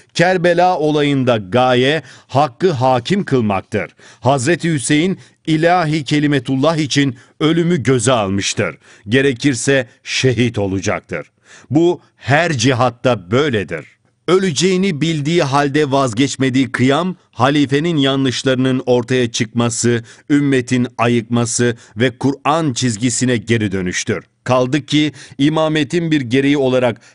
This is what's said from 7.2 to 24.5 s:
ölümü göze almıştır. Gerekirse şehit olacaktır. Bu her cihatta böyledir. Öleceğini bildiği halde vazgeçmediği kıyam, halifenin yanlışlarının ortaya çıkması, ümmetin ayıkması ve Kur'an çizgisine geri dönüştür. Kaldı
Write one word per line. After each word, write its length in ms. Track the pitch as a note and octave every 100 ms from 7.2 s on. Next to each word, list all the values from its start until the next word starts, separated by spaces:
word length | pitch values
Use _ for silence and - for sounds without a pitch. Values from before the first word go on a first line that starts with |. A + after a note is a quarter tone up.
| - _
ölümü 440 | D#3 E3 E3+ F3
göze 280 | B2 C3 A2+
almıştır. 680 | B2 G2 G2 - - F#2 C#2 - - G2
Gerekirse 760 | B2+ C#3 A#2+ C#3+ B2 - C3+ A#2 _
şehit 560 | - - C3 A#2 B2 G#2+
olacaktır. 720 | G2+ F#2+ G2+ E2+ - E2 - _ _ - -
Bu 320 | C#3 E3+ F3 _ _
her 380 | - D3 F3
cihatta 800 | C3+ C3 A#2+ B2+ A#2+ C3 A2 F2
böyledir. 540 | A#2+ D3+ A2 E2+ E2 - _ _ _ -
Öleceğini 760 | F#3+ F#3+ C#3 F#3 F#3 G3 C#3+
bildiği 420 | E3 D#3 C#3+ E3+
halde 480 | C#3 C#3+ D3 C#3+ D3
vazgeçmediği 800 | C#3 C3+ A2+ C3+ - C3+ C3 A#2+
kıyam, 440 | - B2+ C#3+ F#3 F3 _
halifenin 680 | - B2+ D3 C3 C#3+ E3+ D#3
yanlışlarının 840 | C3+ C3+ C3+ A#2+ C3+ B2+ C3 C3 B2+
ortaya 460 | B2 A#2+ B2+ A#2
çıkması, 720 | - A2+ A#2 A#2 - A#2 A#2 A#2 - -
ümmetin 580 | C#3+ C#3+ C3 B2 B2+ B2 -
ayıkması 760 | A#2+ A#2+ A2+ A#2 A#2 - A#2+ A#2 - G#2
ve 200 | C3 B2
Kur'an 560 | C3+ C#3 C3+ D#3+ D#3
çizgisine 640 | A#2 B2+ G#2 B2 - B2+ A#2+
geri 340 | F2+ A2+ G#2+
dönüştür. 520 | F#2+ F2+ - - F2+ - _
Kaldı 420 | -